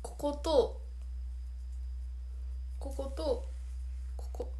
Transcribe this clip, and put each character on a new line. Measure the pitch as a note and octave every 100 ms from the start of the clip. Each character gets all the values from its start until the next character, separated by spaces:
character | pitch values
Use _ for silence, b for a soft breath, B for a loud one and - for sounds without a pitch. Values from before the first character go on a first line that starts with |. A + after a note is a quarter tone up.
こ | - -
こ | D4
と、 | C#4+ E4 D4 - - - - - - - - - - - - - - - - - - - - - -
こ | C#4
こ | C#4 C4+
と、 | - D#4 A#3+ - - - - - - - -
こ | -
こ。 | - -